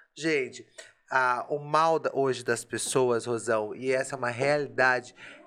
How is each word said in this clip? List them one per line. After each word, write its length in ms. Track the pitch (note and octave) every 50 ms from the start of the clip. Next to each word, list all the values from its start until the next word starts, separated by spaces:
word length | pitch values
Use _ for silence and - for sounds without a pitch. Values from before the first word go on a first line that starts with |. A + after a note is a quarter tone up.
| - _ _
gente, 540 | - C#3+ E3 D#3 C#3+ B2+ A#2+ A#2 - A#2 - _ - - - _ _ _ _
a, 360 | C3 C3 B2+ B2+ B2 B2 - -
o 100 | D#3+ C#3+
mal 380 | C#3+ D3 D3 D3+ D#3+ E3 E3 D#3
da, 120 | - - -
hoje 300 | C3+ C3+ C3+ B2+ A#2 A#2
das 220 | - A#2+ A#2 -
pessoas, 600 | - - A2 - - - C3+ C3 B2 A#2+ A#2 A2
Rosão, 480 | A#2+ A#2+ A2+ G#2 A2+ A#2 A2 G#2+ G#2+ G2
e 160 | - B2 C3
essa 240 | C3 C3 C3 - -
é 20 | C3
uma 120 | B2 A#2+
realidade, 880 | A#2+ A2+ C3+ C#3 D3 D3 C#3+ B2+ A#2 A#2 B2+ B2+ B2+ B2+ B2 - - - - - - - -